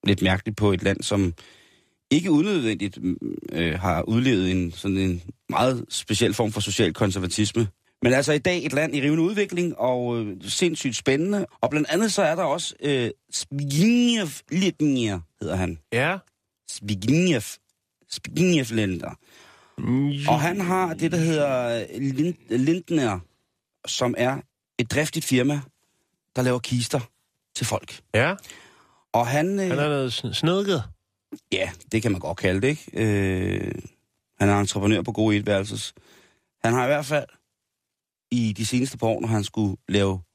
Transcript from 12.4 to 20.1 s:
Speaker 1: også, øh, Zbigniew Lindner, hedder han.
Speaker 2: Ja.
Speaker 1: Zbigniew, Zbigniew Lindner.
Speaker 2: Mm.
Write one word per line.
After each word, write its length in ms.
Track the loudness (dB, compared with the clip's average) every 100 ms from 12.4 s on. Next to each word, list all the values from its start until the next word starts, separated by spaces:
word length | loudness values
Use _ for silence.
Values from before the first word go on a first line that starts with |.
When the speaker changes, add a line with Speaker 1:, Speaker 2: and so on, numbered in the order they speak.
Speaker 1:
også, 320 | 0 -2 -6 -6
øh, 300 | -2 0 -2 -6 _
Zbigniew 920 | -10 -6 -6 -2 4 4 6 4 2 -2 -8 _
Lindner, 680 | 0 0 2 0 2 0 -2 -8 _
hedder 160 | -4 -2
han. 220 | -2 -6 _
Speaker 2:
Ja. 240 | -2 -2 -4 _ _ _ _ -18
Speaker 1:
Zbigniew, 680 | -14 -6 -4 2 2 4 2 -2 -16 _ _ _ _ _
Zbigniew 520 | -14 -8 0 2 2 0
Lindner. 400 | 0 0 -2 -8 -12 _ -20 -20 -20 _ -8
Speaker 2:
Mm. 500 | -2 0 0